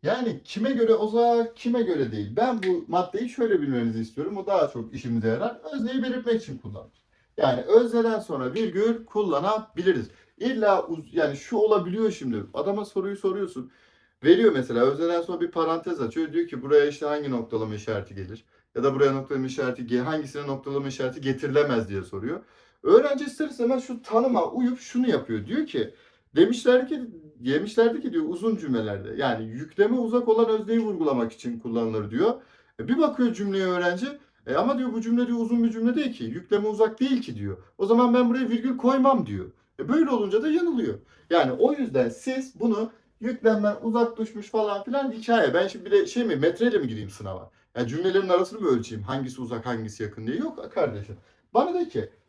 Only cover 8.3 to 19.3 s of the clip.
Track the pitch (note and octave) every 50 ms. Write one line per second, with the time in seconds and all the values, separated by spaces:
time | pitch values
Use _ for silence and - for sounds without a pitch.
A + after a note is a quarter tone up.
8.3 | D#3+ C3+ B2+ B2+ - G#3 A3+ F#3+ D#3+ F#3 G#3 A3+ A3+ A3+ - - - G#3+ G#3 F#3+
9.3 | D#3 C#3 D3+ G3 G#3+ A3 G#3+ - _ D3 F3+ F#3+ F3+ C3 A2 - - _ _ _
10.3 | _ _ F#3+ B3 C4 A3+ G#3+ G#3 G3 F#3 - - E3 D#3+ D3+ - - E3+ D#3+ D3
11.3 | C#3 C#3 - - A#3+ G#3+ G#3 A3 G#3+ G3+ F3 F3 F3+ G#3+ A3+ G#3+ F#3 - - C3
12.3 | A#2 G#2 G2 - - - D3+ F#3+ G3+ G#3 G#3 G3+ - G3 F#3 G3 G3+ G3 - G3
13.3 | F#3 G3+ G3+ F3+ - C3 B2 - _ _ _ _ _ _ _ _ _ _ - D3
14.3 | F3 G3 A#3 G#3+ D#3+ C3+ B2 - A#2+ A#2 B2 C3 C#3+ D3 E3 E3+ F3 E3+ E3+ E3+
15.3 | F3+ E3 E3+ E3+ - E3+ E3 E3 E3 E3 E3 F#3 F3 D3 C3 A2 - D#3+ D#3+ D3+
16.3 | D3 E3+ E3+ E3+ - B2+ B2 C#3 D3 D3 C#3+ D3 C#3+ - D#3 D3 D3 D3 D3 C#3
17.3 | C3 A#2+ A2+ A2 A#2 A2 G#2+ G#2+ G#2+ G#2 G#2 - A2 G2+ G2 - - G2 F#2+ F2+
18.3 | G#2+ A2+ _ _ _ _ _ _ _ A#2 A#2+ C#3 C3 C#3+ C#3+ C#3 C3+ C3+ C3+ C3+